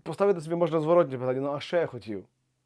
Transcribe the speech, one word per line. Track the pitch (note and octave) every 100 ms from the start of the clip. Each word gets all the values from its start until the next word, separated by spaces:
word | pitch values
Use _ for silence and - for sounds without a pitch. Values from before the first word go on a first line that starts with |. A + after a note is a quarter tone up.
поставити | D#3+ D3+ G3+ F3
собі | D#3 E3+
можна | E3+ D#3+
зворотнє | D3+ F3 D3+ C3
питання: | B2+ C3
"Ну | C#3+
а | C#3+
що | - F3
я | D3+
хотів? | B2 A2 G2+ - _ _ _